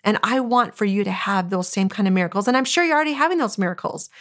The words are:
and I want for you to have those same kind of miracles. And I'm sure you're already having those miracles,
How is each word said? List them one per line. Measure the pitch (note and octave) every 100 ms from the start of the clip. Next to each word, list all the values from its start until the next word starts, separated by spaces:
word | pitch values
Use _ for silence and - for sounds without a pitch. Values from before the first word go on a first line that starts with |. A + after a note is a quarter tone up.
and | G3+ G#3
I | - C4
want | A#3+ B3 A#3 -
for |
you | G#3 G3 G3
to |
have | F#3 - G3 F3+
those | F#3+ F3+
same | G3+ F#3+
kind | - G3
of |
miracles. | F#3 F3 G3 G#3
And | C4
I'm | C4
sure | F4
you're | E4+ D4+
already | D4+
having | C#4 D#4+ F4
those | A3+ -
miracles, | F3+ F3+ - F3+ - -